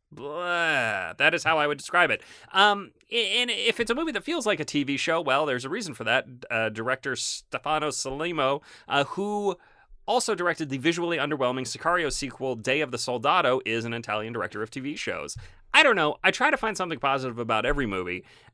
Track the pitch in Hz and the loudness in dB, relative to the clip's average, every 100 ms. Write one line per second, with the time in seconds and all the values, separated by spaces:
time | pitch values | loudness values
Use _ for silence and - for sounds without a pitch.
0 | _ - 135 156 175 175 165 147 113 101 | _ -12 -10 -6 -2 0 2 2 2 0
1 | 87 90 147 160 156 160 147 147 - 175 | -4 2 2 4 2 2 2 0 0 4
2 | 170 117 - - - 190 208 202 196 _ | 4 2 -6 -20 -4 4 4 4 -4 _
3 | - 233 202 214 247 214 202 214 233 240 | -6 -4 0 0 0 0 0 0 0 -2
4 | 320 214 - 339 214 180 151 151 135 139 | -2 -4 -4 -2 0 0 0 -2 0 -2
5 | - 165 151 135 151 123 127 190 196 127 | 0 0 2 2 2 -2 -4 -8 -8 -6
6 | 110 127 - 123 - 113 113 107 113 131 | 0 0 0 -10 -6 -2 -2 -2 -4 -4
7 | - 123 - - - 131 - 156 151 135 | -4 -4 -4 -8 -8 -8 -2 -2 -2 -4
8 | 139 135 165 165 135 143 - - - 139 | -6 -4 -4 0 2 0 -4 -20 -2 0
9 | 139 - 202 208 202 180 _ _ _ - | 0 -2 -2 -2 -2 -2 _ _ _ -12
10 | - 233 233 196 175 160 156 135 139 170 | -2 0 0 0 0 0 -2 -2 0 0
11 | 170 165 143 147 127 127 127 - 165 175 | 0 0 0 0 0 0 -4 -4 0 2
12 | 156 127 139 - 135 120 110 139 143 123 | 2 -2 -6 -4 -4 -2 0 0 0 -4
13 | - 123 131 180 147 127 - 113 113 117 | -4 0 2 4 4 2 2 -2 -2 -4
14 | 117 107 110 117 92 104 110 - 131 147 | -4 -4 -4 -4 -6 -6 -8 -8 -8 -6
15 | - 87 73 - - - - 277 302 208 | -6 -6 -8 -12 -16 -20 2 6 6 6
16 | 151 - 185 190 277 262 370 190 185 151 | 2 2 2 4 2 2 -2 -4 -4 -2
17 | 139 135 131 117 117 113 120 143 127 95 | 0 0 -2 -4 0 0 2 0 0 -2
18 | 90 90 - - - | -2 -6 -10 -20 -18